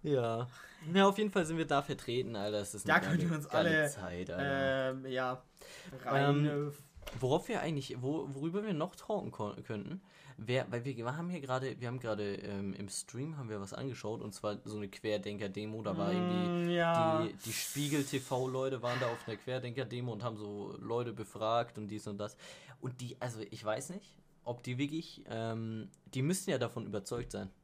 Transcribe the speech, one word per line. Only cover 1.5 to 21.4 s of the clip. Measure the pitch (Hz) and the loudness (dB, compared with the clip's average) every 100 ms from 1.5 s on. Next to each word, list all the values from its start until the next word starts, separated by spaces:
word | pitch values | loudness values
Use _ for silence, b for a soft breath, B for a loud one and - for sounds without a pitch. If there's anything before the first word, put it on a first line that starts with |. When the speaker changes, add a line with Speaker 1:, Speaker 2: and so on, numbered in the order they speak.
| 165 | 0
Speaker 1:
wir | 160 | 4
da | 143 | 4
vertreten, | 139 - - 123 117 | 4 -4 0 0 0
Alter. | 110 104 107 | -2 0 0
Das | 98 | 0
ist | 104 156 | -2 6
Speaker 2:
Da | |
Speaker 1:
eine | 165 | 6
Speaker 2:
könnt | 185 160 | 6 4
ihr | 165 | 4
Speaker 1:
geile, | 156 | 0
Speaker 2:
uns | 147 | 2
Speaker 1:
geile | - 175 156 | 4 6 6
Speaker 2:
alle, | 147 | 4
Speaker 1:
Zeit, | - 90 87 95 | 0 -6 -4 -4
Alter. | - 139 139 135 135 131 | -2 0 2 2 2 0
Speaker 2:
ähm, | 131 | -2
ja, | 131 127 127 131 - - B B B 135 | -2 0 0 -2 -10 -20 B B B -8
rein, | 135 139 143 143 | 2 4 6 6
Speaker 1:
Ähm, | 147 147 147 | 4 2 -2
Speaker 2:
äh, | 143 - - - 120 | -6 -16 -14 -10 -2
Speaker 1:
worauf | 127 160 - | 4 4 2
wir | 220 | -2
eigentlich, | 156 147 127 123 | 0 -2 -4 -4
wo, | 131 160 - | -2 -2 -2
worüber | 135 160 190 | -4 -2 -2
wir | 214 | 0
noch | 151 180 | 0 -2
talken | - - 208 123 | -4 -4 -2 -2
ko-, | - 104 - | -4 -4 -4
könnten, | - 110 - 190 B B 139 131 | -6 -6 -4 -8 B B -20 -10
wär, | 107 127 120 | 0 0 0
weil | 120 | -4
wir, | 127 117 | -4 -4
wir | 117 | -4
haben | 151 175 | -2 -4
hier | 180 | -4
gerade, | 135 127 131 - | -2 -2 -2 -4
wir | 120 | -4
haben | 127 | -4
gerade, | 120 107 101 98 | -2 -2 -2 -4
ähm, | - 98 98 | -4 -4 -4
im | - 101 | -4 -6
Stream | - - 117 147 151 | -8 -8 -6 -6 -6
haben | 117 | -6
wir | 104 | -6
was | 98 | -6
angeschaut, | - 135 123 104 113 | -6 -6 -4 -6 -4
und | 107 | -6
zwar | - 104 104 | -4 -4 -4
so | 101 107 | -6 -6
eine | 101 | -6
Querdenker-Demo, | - 110 104 104 101 101 95 107 110 | -4 0 0 -2 -4 -4 -4 -6 -4
da | 202 | -2
war | 165 170 | 0 2
Speaker 2:
Mm, | |
Speaker 1:
irgendwie | 180 180 175 175 175 175 | 4 4 2 2 2 2
Speaker 2:
ja. | 175 170 165 160 160 165 | 4 6 6 6 4 2
Speaker 1:
die, | - | -4
die | 117 | -6
Spiegel | 110 - 143 147 147 | -4 -4 -2 2 2
T | 139 135 | 2 -2
V | 131 127 131 | 0 0 2
Leute | 131 135 131 | 0 0 0
waren | 120 123 | 0 2
da | |
auf | 123 117 - | 0 0 -4
einer | 107 | -6
Querdenker-Demo | - 127 123 120 127 123 123 | -2 -2 -2 -4 -4 -2 -2
und | 107 | -2
haben | 117 107 | -4 -4
so | 104 104 101 - | -6 -6 -6 -6
Leute | 110 117 120 | -2 0 0
befragt | 107 104 107 | -4 -8 -2